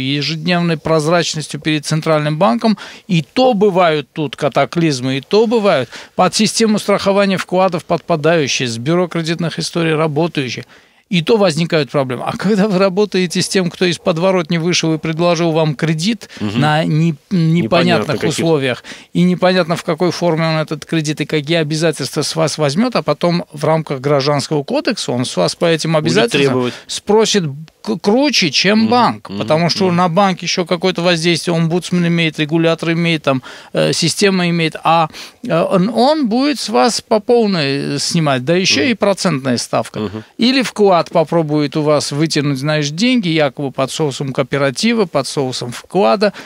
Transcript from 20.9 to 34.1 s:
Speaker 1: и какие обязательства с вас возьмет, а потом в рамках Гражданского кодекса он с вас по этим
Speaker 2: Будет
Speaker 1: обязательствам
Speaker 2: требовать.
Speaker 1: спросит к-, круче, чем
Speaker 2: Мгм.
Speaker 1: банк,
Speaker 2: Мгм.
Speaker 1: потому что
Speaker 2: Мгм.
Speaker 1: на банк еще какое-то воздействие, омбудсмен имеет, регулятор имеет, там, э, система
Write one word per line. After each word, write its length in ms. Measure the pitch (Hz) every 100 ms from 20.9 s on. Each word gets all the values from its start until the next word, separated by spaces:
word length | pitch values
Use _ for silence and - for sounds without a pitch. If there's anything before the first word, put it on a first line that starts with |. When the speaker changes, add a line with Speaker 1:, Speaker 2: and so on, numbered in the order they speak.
| 165 151 151
Speaker 1:
и 40 | 151
какие 320 | 156 143 170
обязательства 640 | 151 156 165 147 135 -
с 120 | 143 160
вас 220 | 156 -
возьмет, 380 | 147 147 247 220
а 60 |
потом 420 | 156 151 175 170 -
в 100 | 151
рамках 380 | 147 160 151 139
Гражданского 640 | 135 147 135 147 - 156
кодекса 480 | 139 262 - 220 -
он 100 | 123 127
с 120 | -
вас 180 | 170 -
по 100 | 175
этим 280 | 160 160
Speaker 2:
Будет 100 | 160 156
Speaker 1:
обязательствам 360 | 175 233 147 139
Speaker 2:
требовать. 200 | 127 123 - -
Speaker 1:
спросит 560 | - - 214 214 208 160 135 160 _ -
к-, 120 | 208
круче, 480 | - 233 294 226 165
чем 280 | - 180 214
Speaker 2:
Мгм. 100 | 220
Speaker 1:
банк, 400 | 247 220 107 -
Speaker 2:
Мгм. 100 | 196
Speaker 1:
потому 300 | 214 156 170
что 160 | - 190
Speaker 2:
Мгм. 80 | 175
Speaker 1:
на 140 | 180
банк 320 | 165 196 175
еще 220 | 170 - 170
какое-то 360 | 175 190 175
воздействие, 540 | 170 170 170 165 - 165
омбудсмен 520 | 165 175 - 180 170
имеет, 320 | 170 160 147
регулятор 520 | 151 165 165 165 165
имеет, 300 | 165 170 160
там, 180 | 143 131 - - -
э, 200 | 170 156
система 560 | 147 165